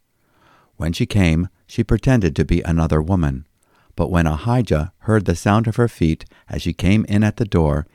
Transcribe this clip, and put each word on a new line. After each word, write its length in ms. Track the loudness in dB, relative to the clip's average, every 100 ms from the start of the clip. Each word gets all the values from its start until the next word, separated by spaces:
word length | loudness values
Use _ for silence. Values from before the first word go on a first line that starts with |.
| _ _ _ _ _ _ _ -8
When 160 | -6
she 120 | -4 -2
came, 440 | 2 2 2 -2 _ -10
she 160 | -4
pretended 540 | 0 0 2 2 2 0
to 80 | 0
be 160 | 0
another 400 | 0 0 2 0
woman. 440 | 0 0 0 -2 -10 _ _ _ _ -6
But 140 | -2
when 160 | 0 0
Ahijah 680 | -2 -2 -2 0 -2 -2 -6
heard 260 | 0 0 0
the 100 | 0
sound 320 | 0 0 0
of 80 | 0
her 140 | -2
feet 340 | 0 -2 -2 -8 _ -10
as 140 | -6
she 100 | -6
came 320 | -2 0 2 2
in 140 | 0
at 120 | 0 -2
the 100 | -2
door, 400 | 0 2 0 -4